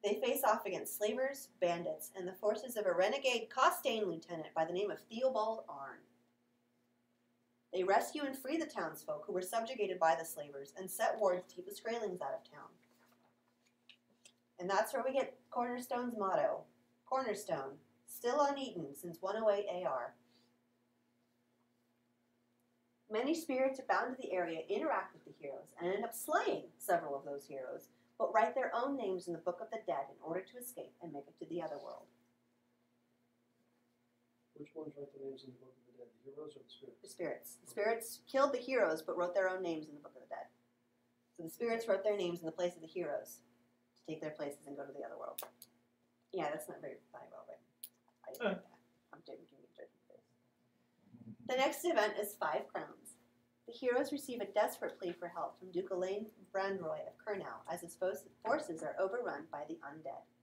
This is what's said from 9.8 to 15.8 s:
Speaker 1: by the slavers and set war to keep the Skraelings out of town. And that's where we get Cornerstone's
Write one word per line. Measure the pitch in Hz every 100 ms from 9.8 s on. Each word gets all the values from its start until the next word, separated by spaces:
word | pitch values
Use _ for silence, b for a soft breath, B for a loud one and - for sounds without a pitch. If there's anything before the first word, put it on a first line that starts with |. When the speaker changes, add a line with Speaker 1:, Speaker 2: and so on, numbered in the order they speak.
| 196 180
Speaker 1:
by | 160
the | 165
slavers | 165 - 147 139 139 -
and | 190
set | - 220 226
war | 202 180
to | -
keep | - 185
the |
Skraelings | 214 226 233 208 180
out | 151
of | 160 -
town. | 151 - - _ _ _ _ _ _ _ _ _ _ _ - _ _ - _ _ -
And | 180
that's | 196 220
where | 269 262
we |
get | 269 254 - _
Cornerstone's | - 247 247